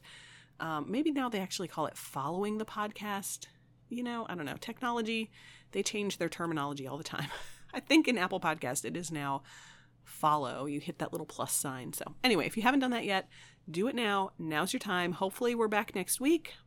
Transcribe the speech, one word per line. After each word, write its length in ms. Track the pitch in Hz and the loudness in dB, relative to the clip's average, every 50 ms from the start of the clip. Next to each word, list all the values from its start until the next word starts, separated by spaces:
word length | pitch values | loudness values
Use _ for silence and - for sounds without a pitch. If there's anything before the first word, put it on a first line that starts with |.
| - - - - - - - - - - _ - | -18 -18 -20 -20 -20 -20 -20 -20 -20 -18 _ -6
Um, 260 | - 160 156 151 143 175 | -4 -2 -2 -2 -2 0
maybe 220 | 190 262 311 330 | 0 0 2 2
now 180 | 285 277 262 240 | 2 2 0 0
they 100 | 220 196 | 0 -2
actually 280 | 190 185 - - 185 | -2 -2 -4 -4 -4
call 200 | 156 - - 151 | -4 -2 -2 -2
it 100 | - - | -2 -2
following 640 | - - - - 143 135 147 170 185 202 208 214 214 | -6 -12 -8 -4 -2 -2 -2 0 0 0 0 0 -2
the 60 | 220 | -4
podcast. 840 | - - 220 208 214 214 - 202 208 202 196 190 - - - - - - - - - _ _ - - | -4 -4 -4 -4 -4 -4 -8 -6 -4 -4 -4 -4 -6 -8 -8 -12 -16 -20 -20 -20 -20 _ _ -14 -10
You 140 | 233 240 247 | -6 -4 -4
know, 220 | 240 240 233 226 - | -4 -4 -4 -4 -6
I 60 | 180 | -6
don't 100 | 175 147 | -6 -4
know. 120 | 139 143 - | -6 -6 -8
Technology, 680 | - - 226 - 262 240 240 240 226 214 226 220 220 214 - - - - - - - - | -8 -10 -8 -4 -2 0 0 0 0 2 0 0 -2 -4 -8 -20 -20 -20 -20 -20 -14 -6
they 120 | - 196 202 | -2 0 0
change 340 | - - 208 202 196 185 | 0 0 0 0 -2 0
their 120 | - 175 165 | 0 -2 -2
terminology 580 | - - 175 165 160 156 143 143 143 143 131 | -2 -2 -2 0 0 0 0 -2 -2 -6 -6
all 100 | 131 135 | -8 -8
the 60 | 147 160 | -8 -8
time. 260 | - - - 147 - - - - - | -6 -4 -4 -4 -4 -6 -8 -10 -10
<laughs> 220 | - - - - - | -12 -16 -14 -8 -8
I 60 | 254 | -6
think 280 | - - 269 320 311 | 2 8 8 8 8
in 100 | - 247 | 8 4
Apple 220 | 196 180 185 190 185 | 2 2 0 0 0
Podcast 460 | 185 165 156 - - 123 135 - - | 0 0 0 0 -2 -2 -2 -2 -2
it 100 | 113 - | -2 -4
is 160 | 170 175 147 | -4 -6 -4
now 320 | 165 147 143 139 139 139 - - - - - - - - - - - - - | -4 -4 -2 -2 -2 -4 -6 -10 -20 -20 -20 -20 -20 -20 -20 -20 -20 -20 -20
follow. 600 | - - - - 151 151 151 139 123 120 123 135 | -16 -4 2 4 6 6 6 4 0 -2 -4 -4
You 140 | 151 143 147 | -2 -4 -4
hit 200 | - 170 151 - | -4 -6 -4 -4
that 120 | 165 - | -4 -4
little 160 | - 165 156 | -2 -4 -6
plus 260 | - - - 123 - - | -6 -4 -4 -2 0 0
sign. 400 | - - 143 131 127 123 - 151 | 0 0 -2 -4 -6 -8 -8 -8
So 220 | - - - - - - | -8 -8 -8 -6 2 4
anyway, 220 | 254 220 165 131 | 6 6 6 4
if 80 | - - | 2 2
you 80 | 226 202 | 4 4
haven't 160 | 240 277 277 | 6 6 6
done 120 | 262 247 | 4 2
that 140 | 240 - - | 0 0 0
yet, 220 | 202 196 190 - - - - - - - _ - - | 0 0 0 0 -4 -14 -20 -20 -20 -20 _ -12 -4
do 180 | 156 170 208 | 0 0 2
it 80 | 269 - | 2 2
now. 360 | 247 233 208 202 196 190 - - - | 2 2 2 2 2 0 -2 -4 -6
Now's 320 | 165 160 156 151 170 185 | -4 -2 0 0 0 0
your 80 | - 254 | 0 -2
time. 320 | - 202 185 180 175 175 165 | -2 0 0 2 2 0 0
Hopefully 400 | - 196 190 - - 247 240 240 | 0 0 -2 0 2 2 2 4
we're 140 | 233 220 | 4 2
back 260 | 214 214 208 220 - - | 4 4 2 0 0 -2
next 280 | 202 180 - - - | -4 0 0 0 2
week, 320 | 247 285 339 320 - - - - - | 4 4 4 4 2 -4 -16 -16 -18